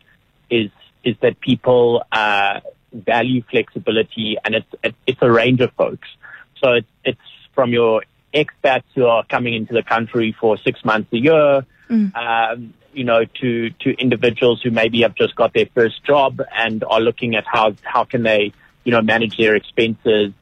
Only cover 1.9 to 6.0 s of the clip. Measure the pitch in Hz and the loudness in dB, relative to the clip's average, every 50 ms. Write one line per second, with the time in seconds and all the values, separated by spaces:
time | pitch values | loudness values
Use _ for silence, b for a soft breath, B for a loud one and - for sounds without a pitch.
1.9 | 117 113 - - - 110 107 107 104 101 98 98 101 - - - - _ _ _ | 2 0 -2 -2 -2 -2 0 0 0 0 0 -2 -2 -6 -10 -16 -20 _ _ _
2.9 | - 113 92 113 113 120 113 127 131 123 117 - - 117 107 - - 110 - 117 | -18 -10 -4 -2 0 0 0 0 0 -2 -2 -2 -2 -2 -2 -2 -6 -8 -4 -2
3.9 | 110 110 107 - - 113 110 107 107 - - 107 110 113 - _ - - - 110 | -2 -2 -2 -4 -6 -8 -6 -6 -6 -6 -4 -4 -4 -4 -6 _ -14 -8 -8 -8
4.9 | - _ - - 131 - - 120 117 113 113 127 127 120 127 - - - - - | -8 _ -6 -4 -2 0 2 4 4 4 4 4 2 2 2 0 0 -2 -2 -2
5.9 | - - | -4 -8